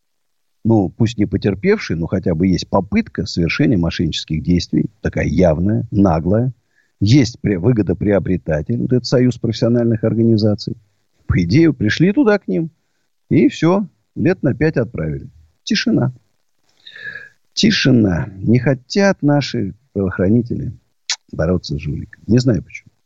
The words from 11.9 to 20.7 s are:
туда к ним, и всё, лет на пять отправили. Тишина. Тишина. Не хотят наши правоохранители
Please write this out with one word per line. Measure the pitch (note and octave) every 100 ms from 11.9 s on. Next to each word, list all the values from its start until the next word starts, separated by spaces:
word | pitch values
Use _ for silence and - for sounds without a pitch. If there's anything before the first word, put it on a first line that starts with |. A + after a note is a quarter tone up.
| - F3+
туда | B3 G#3+ G#3
к | -
ним, | F3+ D#3+ _ _ _ _ _ -
и | B2+ B3
всё, | - D#3+ G3+ F#3 _ _
лет | - C#3+ F#3+
на | G3+
пять | A#2+ D#3 D#3
отправили. | - - D#2 C#2 - - _ _
Тишина. | - A3 A#3+ A3 B2+ - _ _ _ _ _ _ - - - - - _ _
Тишина. | - - G3 C#3 B2 F#2+ E2 - F#2+
Не | G#2+ B2
хотят | C#3+ B2+ _ G3+ G3 -
наши | D3 D3 C3+ A#2+ G2 - _
правоохранители | G2+ F#2+ - F#2 A#2 A#2 - E2+